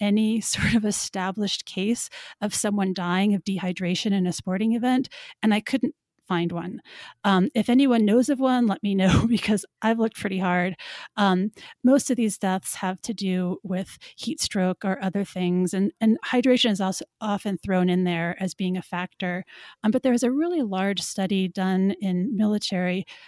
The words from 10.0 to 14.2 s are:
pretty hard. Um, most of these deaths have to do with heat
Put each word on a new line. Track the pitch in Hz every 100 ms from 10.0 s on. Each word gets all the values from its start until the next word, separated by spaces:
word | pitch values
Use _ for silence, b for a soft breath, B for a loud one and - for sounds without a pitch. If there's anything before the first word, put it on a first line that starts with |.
| 226 -
pretty | 196 190
hard. | 185 180 180 175 B B B -
Um, | 202 185 208 - B B
most | 247 277 -
of | 240
these | 220 -
deaths | 190 185 - -
have | 190 185
to | -
do | 202 196 185 180 -
with | 180 185 196 - B
heat | B